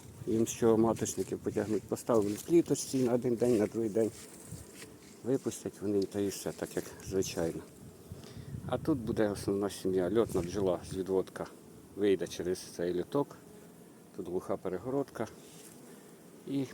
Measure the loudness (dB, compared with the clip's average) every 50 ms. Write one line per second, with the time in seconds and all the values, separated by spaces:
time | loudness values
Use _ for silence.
0 | -10 -18 -16 -10 -4 0 2 2 2 2 2 4 6 6 8 8 6 4 4 2
1 | -2 -2 -2 -4 -4 -2 -4 -4 -4 -2 0 0 0 0 0 -2 0 -2 -6 -4
2 | 2 4 4 4 4 2 -2 -4 0 4 4 4 6 4 0 -2 -2 -2 0 2
3 | 2 4 2 2 2 0 2 4 4 4 6 4 4 2 2 -2 -2 0 2 2
4 | 2 2 0 -6 -14 -16 -18 -18 -14 -14 -14 -14 -14 -16 -16 -16 -16 -16 -18 -20
5 | -20 -20 -20 -8 0 0 0 0 0 -4 -6 -4 -6 -8 -8 -4 -2 2 2 2
6 | 2 2 0 0 0 0 -2 -2 -6 -6 -4 -4 -6 -4 -4 -6 -6 -6 -12 -14
7 | -10 -2 0 0 0 0 0 0 0 0 -2 -4 -10 -12 -18 -18 -20 -20 -18 -18
8 | -16 -16 -16 -14 -14 -14 -14 -14 -12 -10 -10 -10 -4 -4 -4 -2 0 0 0 0
9 | 0 -2 2 2 2 2 2 0 0 0 0 2 0 -2 -2 -2 -2 2 2 4
10 | 2 4 4 4 4 4 2 0 0 0 -2 0 2 2 2 0 -2 -6 -6 -6
11 | -2 2 2 2 2 0 -6 -10 -10 -10 -10 -18 -20 -20 -20 -20 -20 -14 -4 0
12 | 4 4 4 4 2 -4 -6 -4 -2 -2 -2 -2 -4 -10 -6 -2 -2 0 0 0
13 | -2 0 0 0 0 -2 -6 -16 -18 -20 -20 -20 -20 -20 -20 -20 -20 -20 -20 -20
14 | -20 -14 -12 -10 -8 -4 -4 -4 -2 -2 -4 -4 -4 -4 -6 -4 -4 -2 -2 -2
15 | -2 -4 -4 -6 -6 -6 -6 -14 -20 -20 -20 -20 -20 -20 -20 -20 -20 -20 -20 -20
16 | -20 -20 -20 -20 -20 -20 -20 -16 -8 -4 -2 -2 -2 -4